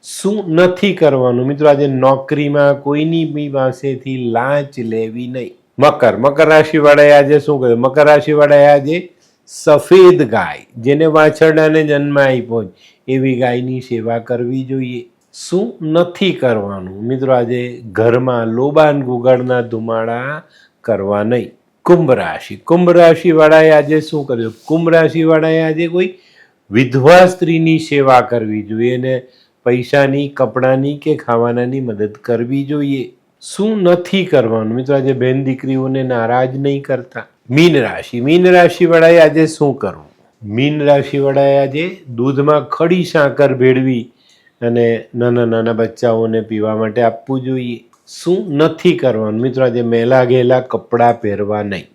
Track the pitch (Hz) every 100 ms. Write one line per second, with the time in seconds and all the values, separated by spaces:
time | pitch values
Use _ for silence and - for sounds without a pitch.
0 | - - 190 214 180 160 180 180 202 175
1 | 156 135 123 120 131 143 151 139 143 131
2 | 131 135 - 147 147 147 143 143 139 147
3 | 156 165 156 147 147 135 131 123 139 127
4 | 135 131 120 113 127 147 139 131 113 110
5 | 113 117 123 127 117 - _ - 147 147
6 | 120 101 135 143 156 156 - 160 147 143
7 | 147 147 143 147 143 143 127 117 131 135
8 | 147 147 147 151 147 147 143 143 139 170
9 | 180 _ _ _ _ - - 147 - 185
10 | 180 175 127 107 85 71 - - 117 143
11 | 160 156 151 151 160 156 156 156 151 143
12 | 143 143 135 127 110 117 98 _ _ _
13 | - 131 135 127 127 123 127 127 123 117
14 | 110 117 113 123 123 131 131 135 127 123
15 | 117 _ _ - - 175 233 - 156 160
16 | 165 - 196 156 127 110 98 95 92 95
17 | 113 131 131 127 120 123 123 120 117 101
18 | 113 123 131 120 113 117 139 151 156 143
19 | 127 120 123 127 123 123 113 117 113 113
20 | 113 117 131 151 _ _ _ _ - 101
21 | 98 104 107 123 107 _ _ _ - 175
22 | 156 117 85 80 - 101 - 170 175 175
23 | 165 165 180 160 156 156 160 151 143 156
24 | 151 151 135 120 113 110 - 156 165 165
25 | 160 165 160 160 160 160 160 156 170 175
26 | 190 - _ _ _ _ _ 101 127 131
27 | 135 180 185 180 165 165 160 160 160 143
28 | 135 123 117 120 110 107 101 110 120 127
29 | 131 127 - _ _ _ 123 123 123 143
30 | 139 139 143 143 131 127 127 131 139 143
31 | 156 151 - 117 120 120 123 135 127 104
32 | 104 - - 117 120 135 139 147 143 139
33 | 117 _ _ _ - - 208 214 175 175
34 | 175 196 185 143 113 113 110 120 131 139
35 | 131 127 127 131 131 131 131 131 131 135
36 | 131 123 113 127 131 135 139 139 139 127
37 | 120 117 - _ _ 135 170 147 110 98
38 | - 120 127 175 180 180 175 175 175 165
39 | 165 170 156 151 156 160 147 123 98 80
40 | 76 _ _ _ 107 110 139 151 143 143
41 | 139 143 139 135 139 139 135 143 175 185
42 | 131 117 127 135 143 151 131 - 165 180
43 | 170 165 143 - 143 127 127 131 131 123
44 | 110 _ _ _ _ _ 120 117 117 113
45 | - 120 120 120 117 113 113 110 113 -
46 | 120 113 113 113 107 110 107 110 110 110
47 | 117 113 - 135 127 131 123 113 _ _
48 | _ - - 190 208 143 156 160 180 -
49 | 131 110 107 110 127 123 127 120 117 117
50 | 117 131 123 127 123 127 - 107 - 117
51 | 120 117 107 101 101 104 104 95 -